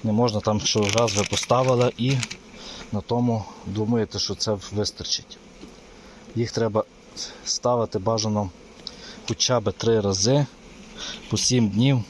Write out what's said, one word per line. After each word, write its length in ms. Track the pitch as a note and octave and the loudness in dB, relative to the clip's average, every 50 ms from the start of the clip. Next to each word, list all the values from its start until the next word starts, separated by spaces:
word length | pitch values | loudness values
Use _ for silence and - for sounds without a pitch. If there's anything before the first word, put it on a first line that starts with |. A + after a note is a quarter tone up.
| - | 0
Не 80 | A2 | 2
можна 280 | G#2+ G#2+ A#2+ B2 G#2+ G#2+ | 2 4 4 4 2 0
там, 220 | - - G#2+ G#2+ | 0 2 0 2
що 220 | - - - A2 G#2 | 0 0 2 2 2
раз 320 | F#2+ F#2+ A2+ A#2+ A2 G2+ | 2 4 2 2 2 2
ви 80 | G2+ G2+ | 0 -2
поставили 680 | - - G2+ - - B2 B2 C3 C3 B2+ A#2+ B2 A#2+ - - | 0 -2 -4 0 2 2 2 4 4 4 4 4 2 2 0
і 200 | A#2 B2+ C3+ C3 A#2+ - - - - - - - - - - - - - | 0 0 2 0 0 -4 -8 -16 -18 -20 -20 -18 -16 -16 -14 -14 -12 -6
на 100 | - G#2 | -6 -6
тому 440 | G2 - A#2+ A#2+ A#2+ B2 A#2 A2+ G2 - - - - | -2 -2 0 0 2 2 2 0 -2 -6 -14 -14 -10
думаєте, 540 | F#2+ F#2+ G#2 A2 G#2 A#2+ A#2 G#2+ G2 - G2+ | -8 -4 -2 0 0 2 0 0 0 -2 -6
що 160 | - - G2+ | -4 -4 -4
це 220 | - - - G#2+ G2+ F#2 - | -4 -2 -2 -2 -2 -4 -6
вистачить. 680 | - G#2 G#2 F#2+ - - - - - - - - - - - - - - - - - - - - - - - - - - - - - | -2 -2 -2 -2 -4 -8 -6 -6 -6 -6 -6 -10 -20 -20 -20 -20 -20 -20 -20 -20 -20 -20 -20 -20 -20 -20 -20 -20 -20 -20 -20 -10 -4
Їх 160 | A2+ A#2+ A2 | -4 -4 -2
треба 320 | - - A2+ A2+ G#2 G#2+ - - - - - - - - - - - - - | 0 -2 -2 0 0 0 -2 -2 -8 -20 -20 -20 -14 -12 -12 -12 -14 -12 -8
ставити 540 | - - - - B2 B2 A#2+ A2+ G#2+ - G#2 | -6 -6 -2 0 0 2 2 0 -2 -2 -4
бажано 500 | F#2 A2 A2+ A2 G#2+ A2 G#2+ G#2 G#2 F#2 - - - - - - - - - - - - - - - - | 0 0 0 0 0 0 0 0 -2 -2 -6 -14 -20 -20 -20 -18 -16 -16 -16 -16 -18 -18 -18 -14 -8 -8
хоча 320 | A2+ - - - B2+ A#2+ | -2 -2 0 2 2 2
б 120 | G#2+ - | 2 0
три 300 | - - - A#2 A2+ A2 | -4 0 2 2 4 4
рази 440 | G2+ G2+ G2 F#2 G2 A2+ C3 C#3+ C#3+ - - - - - - - - - - - - - - - - - | 4 2 2 2 2 4 4 4 2 0 -4 -18 -20 -20 -20 -20 -20 -20 -16 -14 -12 -12 -12 -14 -8 -4
по 80 | - G#2 | -4 -2
сім 320 | - - B2 B2+ A#2 G#2 | 0 2 4 4 4 4
днів 340 | F#2+ G#2 A#2+ C3+ C#3 B2+ G#2 - | 4 4 4 4 4 2 0 -2